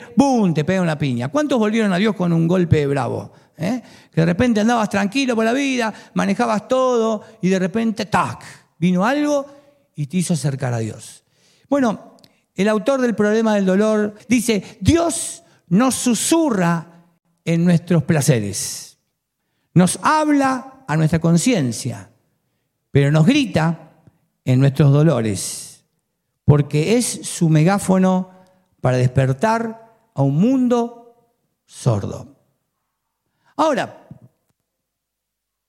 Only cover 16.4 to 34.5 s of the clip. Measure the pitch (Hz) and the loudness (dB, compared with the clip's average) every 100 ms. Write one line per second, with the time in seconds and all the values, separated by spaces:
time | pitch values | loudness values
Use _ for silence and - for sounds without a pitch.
16.4 | 311 202 170 170 160 - _ _ _ _ | 2 2 0 -2 -6 -20 _ _ _ _
17.4 | 165 170 175 170 - 170 - 160 139 120 | -2 2 4 2 2 0 2 0 2 0
18.4 | 101 - - - - _ _ _ _ _ | 0 -8 -10 -12 -16 _ _ _ _ _
19.4 | _ _ _ 165 180 - 247 311 302 285 | _ _ _ 2 2 0 0 0 2 2
20.4 | 269 254 - - - 156 156 165 165 170 | 0 -2 -8 -18 -4 0 0 2 2 2
21.4 | 254 214 127 113 120 110 98 _ _ _ | 2 0 -2 -4 -10 -12 -16 _ _ _
22.4 | _ _ _ _ _ 139 143 156 160 294 | _ _ _ _ _ 2 4 4 4 4
23.4 | 233 160 160 165 - _ - _ _ _ | 0 0 -2 -4 -12 _ -20 _ _ _
24.4 | - 127 139 135 143 143 160 123 110 92 | -2 2 2 4 4 4 4 2 -2 -4
25.4 | - - - - _ _ _ _ _ _ | -8 -12 -16 -20 _ _ _ _ _ _
26.4 | - 147 143 147 156 240 233 175 - - | 2 2 2 -2 0 0 0 -8 -12 -2
27.4 | 170 156 160 196 - 190 185 185 185 - | 2 4 2 0 0 2 2 0 -4 -14
28.4 | _ _ _ _ 131 127 127 - 131 135 | _ _ _ _ -2 0 0 0 0 0
29.4 | 220 226 226 220 - _ _ - 139 143 | 0 -2 -4 -10 -20 _ _ -2 0 2
30.4 | 226 269 247 240 233 - - _ _ _ | 2 2 2 0 -2 -10 -20 _ _ _
31.4 | _ _ _ - 131 107 - - - _ | _ _ _ -4 -2 -2 -4 -12 -16 _
32.4 | _ _ _ _ _ _ _ _ _ _ | _ _ _ _ _ _ _ _ _ _
33.4 | _ - 311 233 131 - _ - - _ | _ -2 0 0 -6 -12 _ -20 -20 _
34.4 | _ | _